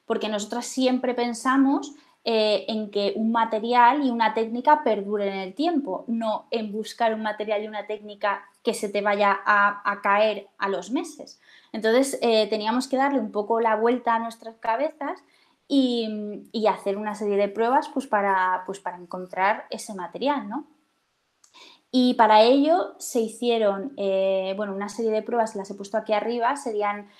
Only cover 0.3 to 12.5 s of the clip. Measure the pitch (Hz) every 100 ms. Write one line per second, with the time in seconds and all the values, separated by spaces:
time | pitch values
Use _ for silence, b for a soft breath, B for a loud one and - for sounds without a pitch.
0.3 | 214 214 240 233 - 254 254 254 247 240
1.3 | 226 254 269 269 294 - B B B -
2.3 | 220 214 208 - 220 208 202 202 - 226
3.3 | 226 226 220 233 247 240 294 269 233 220
4.3 | 226 226 240 285 302 262 208 196 208 196
5.3 | 190 190 196 330 311 190 180 - 226 220
6.3 | 208 - 226 214 214 214 - 226 220 220
7.3 | 214 208 208 214 214 202 208 208 202 202
8.3 | 196 - _ - 214 208 208 208 202 202
9.3 | 196 - 208 202 208 208 202 202 208 220
10.3 | 202 - - 196 180 185 277 - - -
11.3 | - b b b 220 220 240 269 - 240
12.3 | 220 208